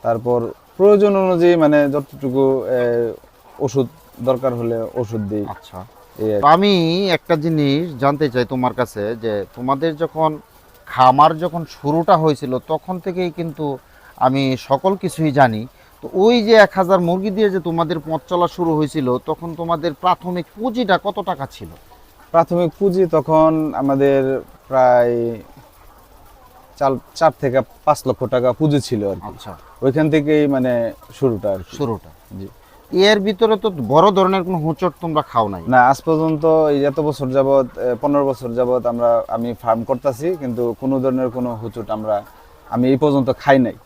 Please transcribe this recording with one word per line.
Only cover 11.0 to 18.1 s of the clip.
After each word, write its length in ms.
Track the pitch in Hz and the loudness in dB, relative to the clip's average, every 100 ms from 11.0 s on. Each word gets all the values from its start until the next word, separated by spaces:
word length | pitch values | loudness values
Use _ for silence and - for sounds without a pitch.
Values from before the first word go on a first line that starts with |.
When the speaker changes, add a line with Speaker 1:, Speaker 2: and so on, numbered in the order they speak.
| 131 135 156 156 | 4 6 4 4
Speaker 2:
যখন 260 | 170 170 | -4 -6
শুরুটা 520 | 156 - 143 160 170 175 | -10 -8 -2 0 2 4
হয়েছিল, 420 | 160 143 135 127 | 2 0 -4 -6
তখন 420 | - 156 - 185 | -4 -6 -6 -8
থেকেই 300 | 190 175 180 | -6 -4 -6
কিন্তু 480 | 170 170 147 151 131 _ - - - | -6 -10 -6 -6 -6 _ -20 -20 -2
আমি 400 | 131 139 135 131 | 0 2 0 -2
সকল 360 | - 139 190 196 | -2 0 0 -2
কিছুই 360 | 185 - 156 | -6 -2 0
জানি। 340 | 139 127 110 120 _ _ _ | 4 2 2 -10 _ _ _
তো 60 | 123 | -6
ওই 300 | 185 214 240 | 2 4 4
যে 120 | 214 | 6
এক 160 | 220 196 | 6 6
হাজার 260 | 190 180 190 | 2 2 2
মুরগি 300 | 175 185 196 | 2 -2 -2
দিয়ে 200 | 196 208 | 0 0
যে 100 | 185 | 0
তোমাদের 360 | 170 165 160 165 | -4 -2 -2 -4
পথ 220 | 147 | -4